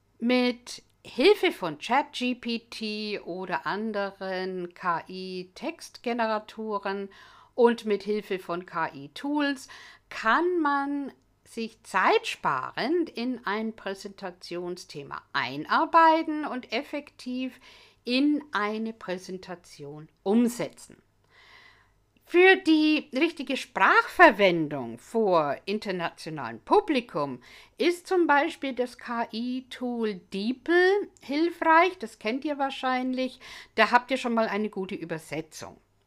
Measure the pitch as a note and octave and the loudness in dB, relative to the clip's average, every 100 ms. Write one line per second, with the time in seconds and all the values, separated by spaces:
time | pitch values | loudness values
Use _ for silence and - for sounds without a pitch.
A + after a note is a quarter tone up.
0 | _ _ A#3 B3+ B3 A#3+ - - - _ | _ _ 0 2 0 -2 -12 -18 -20 _
1 | - - E4 G#4 F4+ - F3 D3 - B3+ | -10 2 4 6 2 -2 -6 -8 -2 0
2 | C#4+ - B3 B3 A#3 A#3 A3+ - A3 G#3+ | 0 -4 -4 -4 -6 -6 -8 -10 -8 -6
3 | G#3+ G3+ - F3 F#3 E3+ D#3 F#3+ A3 G3+ | -6 -8 -8 -10 -6 -6 -4 -4 -4 -4
4 | G3 G3 F#3+ F#3 F#3 F#3 F3 - F#3 D#3+ | -6 -8 -8 -6 -6 -6 -10 -8 -4 -4
5 | - F#3 F#3 F#3 F3+ - C4+ E4 - - | -6 -12 -10 -10 -12 -12 -12 -12 -16 -12
6 | B3 A#3+ A3 G#3+ A3 - A3 G3+ G3+ G3 | -6 -4 -2 -4 -6 -12 -8 -6 -4 -6
7 | G3+ - - - _ - A#3+ A#3 G#3+ G3+ | -8 -14 -20 -20 _ 2 4 4 -2 -4
8 | G3+ G#3+ G3+ F#3 - F3 F3+ F3 D#3+ C#3 | -2 -6 -4 -6 -6 -8 -6 -6 -6 -6
9 | C#3+ - C#4+ D4 C#4+ C4+ - - - - | -16 -10 -4 -2 -2 -4 -10 -20 -20 -20
10 | _ - A3 B3+ F4 F4+ D4 C#4+ C#4 C#4+ | _ -6 0 2 2 0 0 0 -2 -4
11 | C4+ - _ _ _ - A3+ - - F#3+ | -8 -12 _ _ _ -10 -10 -12 -4 0
12 | G#3 A4 A4+ - F3 C3+ B2+ - A3 F4 | 2 2 0 -4 -2 -2 -4 -6 -2 0
13 | D#4+ - A#3+ B3+ - G#3 A3 A3 G3 G3 | -2 -4 -6 -6 -6 -4 -6 -8 -10 -10
14 | G3+ G3 F#3+ F3+ - F3 F3 F3+ - D#3 | -12 -12 -14 -14 -12 -10 -8 -10 -12 -16
15 | C#3 C#3+ - C#3 B2 C#3 D3+ A#3 D#4+ E4 | -12 -14 -6 -4 -4 -6 -2 0 4 6
16 | D#4+ D#4+ D#4+ D4+ D4 B3+ - A3+ C#4+ D4 | 6 6 0 -6 -6 -8 -6 -6 -6 -10
17 | D4 - B3+ B3+ C4 - - - - _ | -10 -14 -10 -6 -8 -10 -20 -20 -20 _
18 | - B3 D4 D4 - G3 G#3 G#3+ A3 A3+ | -2 2 2 0 -2 -4 -2 -4 -6 -8
19 | - F#3 F#3 F#3 F#3 F3 - - C#3+ D3+ | -8 -8 -8 -12 -12 -14 -16 -18 -16 -16
20 | D#3 _ G3 A3+ A#3 - D3+ - - - | -18 _ 0 4 2 0 -6 -10 -20 -20
21 | _ _ _ _ - - - _ _ _ | _ _ _ _ -20 -20 -20 _ _ _
22 | _ _ _ E4+ F#4+ F#4+ D#4+ D#4 D#4 D4+ | _ _ _ 6 8 6 6 4 4 2
23 | - B3+ F4 - C4+ C4 - - G3+ G4+ | -2 -2 -2 -2 -6 -6 -6 2 6 6
24 | A4+ - E4+ G3+ G3 E3+ D3+ C#3+ A#2 A2+ | 4 8 8 10 4 4 0 -4 -8 -12
25 | - A3+ G#3+ F3 D3 C3 - G#3 G#3+ F#3 | -6 -2 2 4 2 -2 -4 -6 -4 -4
26 | E3+ - - D#3 A#2 A2+ - F#4+ G4+ C#4 | -6 -8 -10 -8 -8 -10 2 2 4 0
27 | A#3 E3 C#3+ A#2+ - - - - D4 F4 | -2 -4 -4 -6 -16 -20 -20 -2 -2 -2
28 | - F#4+ D#4+ C#4+ D#4 - C4+ B3 B3 - | -2 2 4 4 2 -2 -6 -4 -6 -8
29 | - A#3 A3+ A3 B3 B3+ B3+ - B3 A#3+ | -8 -6 -6 -6 -6 -6 -10 -8 -6 -2
30 | A3 F#3+ - F#3+ G#3+ C4 - F4 F#4 G4+ | -2 -4 -8 -4 -4 -4 2 4 4 2
31 | F#4 - - C#4+ E4+ E4+ E4 D#4+ F4+ F#4 | -2 -10 -6 -2 -2 0 4 6 6 0
32 | A3 - G#3+ C4 D#4 C#4+ C4+ C4 B3+ B3+ | -10 -8 -4 -4 -4 -4 -4 -4 -2 -2
33 | B3+ B3+ B3+ - - - - - G#3+ B3 | -2 -2 -4 -6 -18 -20 -4 2 4 4
34 | - C4 B3 A3+ A3+ G3+ G#3+ G3+ F#3+ F#3 | 2 -2 0 0 0 -2 -4 -6 -8 -8
35 | E3 D#3+ - D3+ D#3+ - F#2 - _ _ | -8 -8 -6 -10 -10 -14 -16 -18 _ _